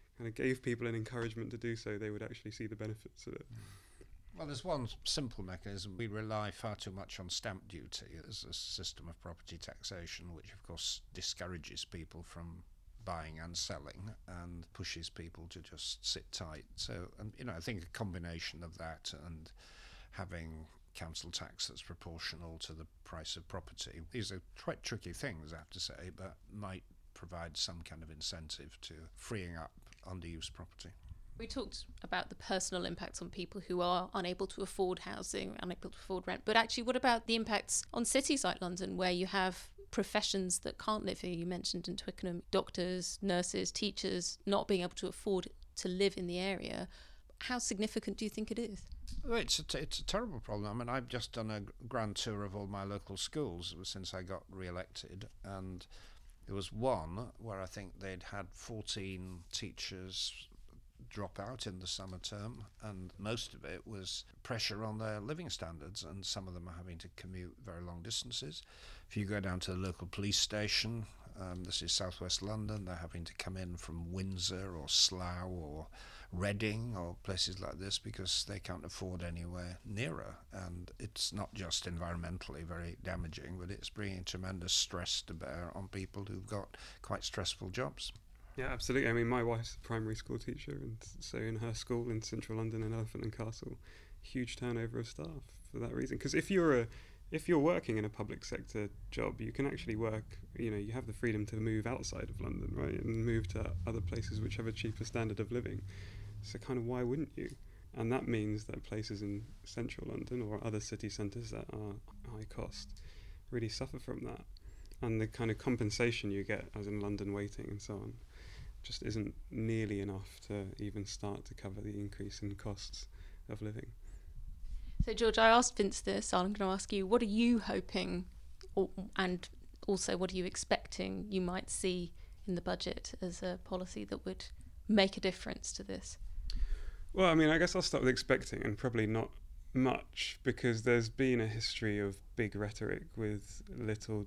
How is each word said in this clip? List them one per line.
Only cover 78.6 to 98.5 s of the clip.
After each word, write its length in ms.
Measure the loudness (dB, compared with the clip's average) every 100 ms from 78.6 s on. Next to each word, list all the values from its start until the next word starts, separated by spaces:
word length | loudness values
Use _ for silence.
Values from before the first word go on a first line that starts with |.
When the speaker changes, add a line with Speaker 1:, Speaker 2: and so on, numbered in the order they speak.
| -4 -4 -4
Speaker 2:
afford 380 | -4 -4 -2
anywhere 560 | -2 -2 -4 -4 -6 -8
nearer, 540 | -6 -2 0 -2 -6 -10 -10
and 380 | -8 -6 -6 -8 -8
it's 340 | -8 -2 -2
not 180 | 0 -4 -4
just 340 | -2 -2 0
environmentally 760 | -2 -2 -2 -2 -4 -6 -8
very 340 | -6 -6 -6 -6
damaging, 540 | -4 -2 -4 -4 -6 -6
but 120 | -6
it's 180 | -6 -6
bringing 340 | -4 -4 -2
tremendous 500 | -4 -4 -2 -2 4
stress 500 | 4 4 2 0 0
to 100 | -2
bear 380 | -6 -6 -4 -4
on 140 | -6 -4
people 380 | -4 -4 -6 -6
who've 200 | -6 -4
got 320 | -6 -6 -12 -14 -12
quite 220 | -4 -2
stressful 460 | -2 -2 0 -2 -2
jobs. 420 | 0 -2 -2 -8 -8 -16 -18 -12 -4
Speaker 1:
Yeah, 80 | -2
absolutely. 420 | 0 4 6 6
I 40 |
mean, 160 | 6 6
my 120 | 6
wife's 340 | 6 4 0 -6
a 40 |
primary 380 | -2 0 2 0
school 200 | -2 -4
teacher, 360 | -2 -4 -4
and 240 | -4 -4 -6 -8 -10
so 160 | -6 -2
in 180 | 0 0
her 180 | 0
school 360 | -2 2 2 4
in 120 | 0
central 360 | 0 -4 -2 0
London 260 | 2 2
in 100 | 0
Elephant 300 | 0 0 -2
and 80 | -2
Castle, 460 | -2 -4 -4 -6 -8 -12 -16 -14 -14
huge 360 | -4 -2 -2 -2
turnover 420 | 0 2 2 0
of 80 | -2
staff 360 | -4 -4 -6 -10 -14 -8
for 80 | -4
that 140 | -2
reason. 240 | 2 2 2
'Cause 140 | 4
if 180 | 4 6
you're 300 | 8 10 8
a, 60 | 6 -2 -12 -14 -4
if 160 | -2 6
you're 100 | 8
working 380 | 8 6 4 2
in 60 |
a 60 | 2
public 340 | 0 -4 -4
sector 460 | -4